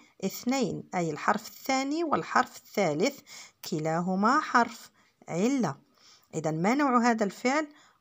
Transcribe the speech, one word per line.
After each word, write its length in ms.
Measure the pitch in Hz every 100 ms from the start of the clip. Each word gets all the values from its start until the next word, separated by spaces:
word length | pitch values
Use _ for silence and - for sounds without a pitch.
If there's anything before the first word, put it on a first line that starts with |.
| - -
اثنين، 640 | 190 - 247 269 180 156 -
أي 160 | 185 165
الحرف 380 | 147 - 208 -
الثاني 560 | - - 262 277 311
والحرف 520 | 320 170 - 233 247 -
الثالث، 640 | - 214 175 147 240 - - - - _ -
كلاهما 680 | 156 160 165 180 190 214 294
حرف 500 | - 247 233 - - _ _ _ -
علة. 480 | 165 233 277 170 135 _ _ - - _
إذن 280 | 160 156 160
ما 120 | 196
نوع 360 | 277 285 247 240
هذا 140 | 226
الفعل؟ 440 | 196 - 254 294 302 - - _